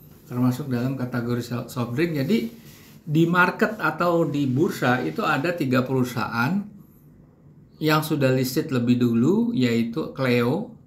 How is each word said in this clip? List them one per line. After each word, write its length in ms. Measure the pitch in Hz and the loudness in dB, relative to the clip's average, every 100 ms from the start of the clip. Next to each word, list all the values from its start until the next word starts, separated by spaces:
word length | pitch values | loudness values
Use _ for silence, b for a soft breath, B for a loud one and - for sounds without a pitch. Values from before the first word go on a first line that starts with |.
| - - - | -20 -20 -8
Termasuk 480 | 123 127 127 139 | 0 0 0 -2
dalam 240 | 120 131 135 | -2 -2 -4
kategori 480 | 123 123 117 120 117 | -4 -4 -4 -4 -4
so-, 240 | 117 - | -6 -8
soft 240 | 127 120 | -6 -4
drink. 240 | 123 170 151 | -2 -2 -2
Jadi 320 | 143 226 226 - B B B B - | 0 0 -2 -10 B B B B -2
di 240 | 151 170 | 2 4
market 480 | 175 180 - 226 - | 4 2 2 -2 -2
atau 480 | 156 156 175 170 156 | -4 0 0 2 0
di 240 | 143 131 | 0 0
bursa 560 | 123 196 - 131 127 156 | 2 0 0 0 0 -2
itu 160 | 156 | -4
ada 320 | 190 143 165 | -2 0 -2
tiga 320 | 170 139 127 127 | -2 0 0 0
perusahaan 800 | 131 123 120 104 113 127 196 - - - - - - - _ - - - - | 0 -2 -2 -4 -2 0 0 -4 -12 -20 -20 -20 -20 -20 _ -20 -20 -20 -4
yang 240 | 156 156 | 2 2
sudah 320 | 151 151 131 | 2 2 2
listed 400 | 131 127 160 151 | 2 0 -2 -2
lebih 240 | 127 117 123 | 0 2 2
dulu, 560 | 120 113 135 214 240 | 4 2 4 2 2
yaitu 640 | 127 123 117 117 160 156 - | 2 2 2 0 -2 -6 -2
Cleo 560 | 127 120 120 165 233 - | 2 2 2 0 -4 -14